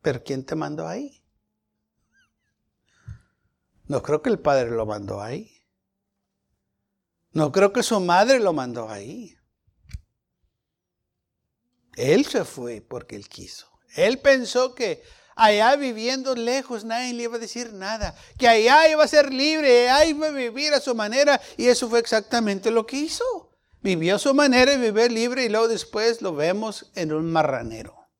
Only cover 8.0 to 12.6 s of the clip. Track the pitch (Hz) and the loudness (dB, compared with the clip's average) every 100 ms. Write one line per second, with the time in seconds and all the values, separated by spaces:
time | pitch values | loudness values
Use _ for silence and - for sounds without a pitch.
8 | 180 175 226 262 202 156 127 120 110 104 | 2 2 4 4 2 -2 -6 -8 -10 -12
9 | 104 208 214 _ _ _ _ _ _ - | -14 -18 -20 _ _ _ _ _ _ -20
10 | _ _ _ _ _ _ _ _ _ _ | _ _ _ _ _ _ _ _ _ _
11 | _ _ _ _ _ _ _ _ _ - | _ _ _ _ _ _ _ _ _ -6
12 | 127 190 285 240 170 - | 2 2 2 -4 -6 -10